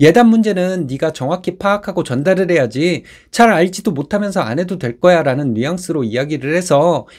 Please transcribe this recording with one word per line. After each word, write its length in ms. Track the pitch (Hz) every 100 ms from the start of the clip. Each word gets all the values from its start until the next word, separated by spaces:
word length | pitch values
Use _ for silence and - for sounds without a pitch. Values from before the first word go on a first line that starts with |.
예단 260 | 147 196 240
문제는 600 | 226 214 190 180 185 139
네가 260 | 131 160
정확히 440 | 156 135 180 180 180
파악하고 460 | 202 202 202 180
전달을 480 | 151 127 156 185 185
해야지 520 | 170 123 120 170 156 - - _
잘 200 | - 233
알지도 400 | 180 180 185 -
못하면서 500 | 143 - 208 208 196
안 180 | 120 127
해도 180 | 180 190
될 220 | 120 117
거야"라는 540 | 180 175 143 131 143
뉘앙스로 500 | 107 131 180 180 160
이야기를 520 | 117 117 143 151 131 170
해서 520 | 180 139 165 156 -